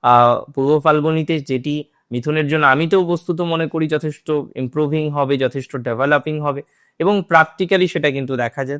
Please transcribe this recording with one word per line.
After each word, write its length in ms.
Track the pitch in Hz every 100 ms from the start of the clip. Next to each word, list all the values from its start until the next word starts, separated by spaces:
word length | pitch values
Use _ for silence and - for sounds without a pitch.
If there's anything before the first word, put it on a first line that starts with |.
আহ, 500 | 123 123 120 120 -
পূর্ব 280 | 139 135 151
ফাল্গুনীতে 600 | 151 151 151 160 156 160
যেটি 440 | 139 131 139 147 147 _ _
মিথুনের 360 | 120 135 156 147
জন্য 180 | 156 147
আমি 200 | 135 160
তো 180 | 190
বস্তুত 360 | 175 170 - 165
মনে 260 | 170 165 160
করি 220 | 160 156
যথেষ্ট 440 | 151 156 147 - 151 -
ইমপ্রুভিং 560 | - 127 151 151 156 151
হবে, 260 | 147 135 139
যথেষ্ট 400 | 127 139 131 131
ডেভেলপিং 640 | 120 117 139 147 147 151
হবে 220 | 147 139 - _ _ _
এবং 260 | 175 208 180
প্র্যাকটিক্যালি 600 | 165 156 - 180 190 180
সেটা 220 | 165 147
কিন্তু 260 | 139 131 131
দেখা 280 | 120 -
যায়। 140 | 135 143